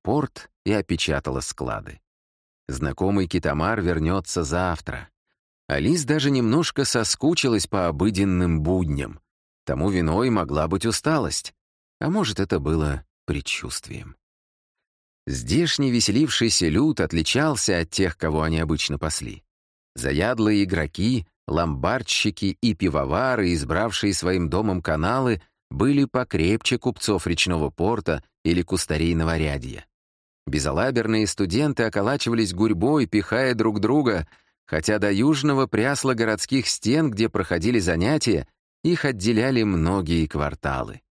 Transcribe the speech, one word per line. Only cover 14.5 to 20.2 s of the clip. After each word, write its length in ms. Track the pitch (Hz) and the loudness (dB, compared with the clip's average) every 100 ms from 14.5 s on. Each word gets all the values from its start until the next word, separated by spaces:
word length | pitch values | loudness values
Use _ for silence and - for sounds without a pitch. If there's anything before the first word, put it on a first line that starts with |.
| _ _ _ _ _ _ _ - | _ _ _ _ _ _ _ -8
Здешний 640 | 67 117 127 170 - 139 | -6 0 0 2 0 2
веселившийся 760 | 120 120 120 156 - 117 - 82 | 2 2 2 2 2 2 2 2
люд 320 | 85 156 - | 2 2 2
отличался 800 | 82 82 82 131 156 139 - 87 | 0 0 0 2 2 0 0 0
от 100 | 82 | -2
тех, 260 | - 92 - | 0 -2 0
кого 260 | 80 78 | -2 0
они 180 | 80 80 | 0 0
обычно 380 | 80 78 - 71 | 0 -2 -2 -4
пасли. 460 | 78 - 60 - - _ _ _ _ | -4 -6 -8 -12 -18 _ _ _ _
Заядлые 680 | - 65 71 | -8 -2 0